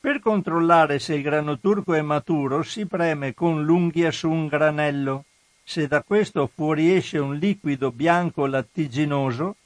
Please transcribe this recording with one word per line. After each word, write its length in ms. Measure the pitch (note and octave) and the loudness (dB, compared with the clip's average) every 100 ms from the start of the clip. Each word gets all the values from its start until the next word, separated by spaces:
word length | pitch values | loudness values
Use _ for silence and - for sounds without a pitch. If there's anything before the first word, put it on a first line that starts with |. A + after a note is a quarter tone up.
Per 200 | C4+ C#4+ | -2 -2
controllare 760 | - G#3 F3+ E3 E3 E3+ D#3 C#3+ | 0 0 0 0 4 6 4 0
se 160 | - | -2
il 80 | D3+ | -4
grano 360 | C#3+ D3+ D3+ D3 | 0 -2 -2 -2
turco 340 | G3 G#3 F#3+ | 0 -2 0
è 80 | D#3+ | -2
maturo 600 | D3+ D3+ - D#3+ C#3 C#3 | 0 -2 0 -2 0 -2
si 240 | F3+ - G#3 | -4 -6 -6
preme 480 | F#3 E3+ D3+ C#3 | -2 -2 -2 -6
con 300 | B2 E3+ D#3+ | -2 0 0
l'unghia 460 | D3+ E3+ E3+ E3+ E3 | 2 2 2 2 0
su 200 | - E3 | 0 -2
un 160 | D#3+ D#3 | -2 -2
granello. 800 | D3 D#3 D3+ D3 C#3+ C3+ C3+ C#3+ _ _ _ | 2 2 2 -2 -2 -4 -4 -8 _ _ _
Se 240 | - - D3 | -10 -4 0
da 160 | D3 | 0
questo 480 | - G3+ G#3 - C#3 | 2 0 0 0 -2
fuoriesce 680 | - D#3 D#3 D#3+ F#3 - D#3+ | -2 -2 2 4 2 0 -4
un 180 | C#3 C#3+ | -4 0
liquido 540 | F#3+ G3+ - C#3 C3+ | 0 0 -2 -2 -2
bianco 560 | A#2 D#3+ F3 F3 - C#3 | 0 2 2 0 -2 0
lattiginoso 1080 | C3+ C3 - D3+ A#2+ D3+ C#3+ C3+ A#2+ F3 - | 0 -4 -6 -4 -2 0 0 0 -2 -6 -8